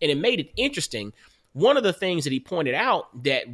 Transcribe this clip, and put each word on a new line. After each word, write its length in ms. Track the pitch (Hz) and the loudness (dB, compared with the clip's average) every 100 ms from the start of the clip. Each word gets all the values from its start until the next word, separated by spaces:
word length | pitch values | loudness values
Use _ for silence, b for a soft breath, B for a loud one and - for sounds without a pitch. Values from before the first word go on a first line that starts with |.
and 80 | 156 | -2
it 80 | 143 | 2
made 220 | 214 240 | 2 0
it 100 | 147 - | -4 -2
interesting. 560 | 269 277 - 117 104 - b b b | -2 -2 -6 -6 -8 -12 b b b
One 260 | 131 220 285 | 2 4 4
of 60 | |
the 100 | 208 | 2
things 300 | 170 190 175 | 0 -2 -2
that 100 | 139 | -2
he 60 | 131 | -4
pointed 340 | - 175 143 | -4 -2 -2
out 500 | 135 247 196 - - 131 | 0 2 0 -2 -6 -2
that 180 | 131 - | -2 -2